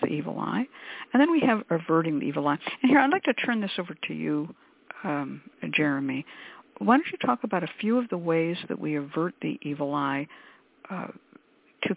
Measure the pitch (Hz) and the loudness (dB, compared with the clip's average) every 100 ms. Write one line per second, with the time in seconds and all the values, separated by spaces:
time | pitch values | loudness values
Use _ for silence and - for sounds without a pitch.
0 | - 151 160 - - 208 254 - - - | -2 -2 -4 -4 -2 -2 -2 -6 -16 -14
1 | - 247 302 330 269 220 - 165 165 160 | 2 4 6 6 4 2 2 -2 2 2
2 | 165 147 - 147 143 147 - - 254 285 | 4 0 0 0 0 0 -4 0 6 6
3 | 269 370 - - - 233 196 - 175 - | 6 2 0 -2 -2 -2 -2 -6 -8 -8
4 | - 156 160 151 156 - _ _ - - | -8 -4 -2 -2 -4 -10 _ _ -20 -10
5 | 196 147 135 143 - - 156 151 151 139 | -4 -4 -4 -10 -16 -12 -4 0 0 0
6 | 139 131 - - - - - - 202 262 | -2 -4 -8 -16 -20 -20 -18 -2 4 4
7 | 339 370 - 240 220 185 165 - 208 247 | 2 -4 -2 -2 -2 -2 -4 -4 0 0
8 | 240 180 170 165 165 175 - - 151 151 | 0 -2 0 2 2 -2 -6 -6 -4 -4
9 | 143 160 170 - 156 - 147 147 143 147 | -4 -2 -4 -4 -6 -6 -6 -4 -2 -2
10 | 139 139 143 - - - _ _ - 185 | -2 -2 -6 -12 -20 -20 _ _ -12 -10
11 | - - _ - _ _ _ - - | -10 -14 _ -20 _ _ _ -6 -4